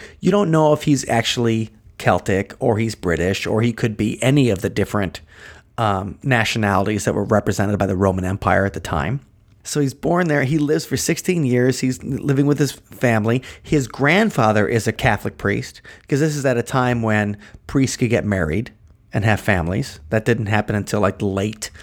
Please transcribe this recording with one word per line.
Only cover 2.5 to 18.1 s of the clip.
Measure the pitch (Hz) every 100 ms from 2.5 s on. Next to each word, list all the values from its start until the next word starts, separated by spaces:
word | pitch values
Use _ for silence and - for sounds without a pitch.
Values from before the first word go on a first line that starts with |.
| -
or | - 107
he's | 113 -
British | 90 82 87 98 -
or | 107
he | 120
could | 113 120 107
be | 110 -
any | 123 147 123
of | 98
the | 101
different, | 95 98 104 95 - - - - - _ -
um, | 110 98 98 -
nationalities | 143 123 110 117 104 98 101 104
that | 123
were | 104
represented | 101 104 110 101 101 104
by | 98
the | 92
Roman | 98 92
Empire | 92 101 - 92 98
at |
the | 90
time. | - 82 71 139 - _ _ _
So | - 151
he's | 143
born | 131 147 175 180
there. | 147
He | 131 156
lives | 147 156
for | - 135
sixteen | - 165 - 175
years. | 135 123 127 127
He's | 131 127
living | - 135 139 139 143
with | 143
his | 139
family. | - - - 123 113 110 123 - -
His | - 151 123
grandfather | - 143 180 220 175 110 107 101
is | 117 104
a |
Catholic | 107 131 104 - -
priest, | 98 107 131 - - - -
'cause | 139
this | 156
is | 147
at | 135 120
a |
time | 117 135 127 120
when | 113 107 104 104 - - -
priests | 143 135 -
could | 120